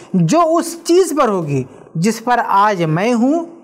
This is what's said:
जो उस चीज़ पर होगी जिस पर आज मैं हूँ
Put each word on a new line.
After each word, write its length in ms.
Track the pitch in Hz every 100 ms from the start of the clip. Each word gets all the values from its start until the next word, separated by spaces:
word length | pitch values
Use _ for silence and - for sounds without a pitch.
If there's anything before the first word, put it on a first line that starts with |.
| - 185
जो 260 | 160 302 330
उस 300 | 330 330 -
चीज़ 300 | - 349 370 294
पर 120 | 240
होगी 360 | 196 151 139 127 - - 160
जिस 220 | 196 226
पर 180 | 226 240
आज 440 | - 196 208 202
मैं 280 | 165 156 214
हूँ 320 | 240 254 330 339 -